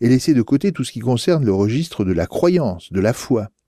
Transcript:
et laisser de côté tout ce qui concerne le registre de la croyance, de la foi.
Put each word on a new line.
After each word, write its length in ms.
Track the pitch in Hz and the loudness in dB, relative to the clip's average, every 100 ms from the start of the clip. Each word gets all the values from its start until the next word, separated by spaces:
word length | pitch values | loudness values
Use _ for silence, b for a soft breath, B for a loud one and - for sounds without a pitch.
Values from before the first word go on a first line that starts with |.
et 80 | 120 | 2
laisser 240 | 127 - | 2 4
de 80 | 139 | 2
côté 300 | 110 143 196 | 2 0 0
tout 120 | - | -2
ce 80 | 131 | -6
qui 80 | - | -6
concerne 460 | 113 120 - 165 127 | -2 -2 0 0 2
le 80 | |
registre 520 | 139 104 123 165 - 185 | 2 2 0 -4 -4 -2
de 60 | |
la 140 | 85 82 | 0 -2
croyance, 680 | - 175 180 135 90 - | 0 2 2 -2 -6 -8
de 100 | 92 | -2
la 120 | 101 | 0
foi. 360 | 120 - 117 101 _ | -2 -2 -2 -2 _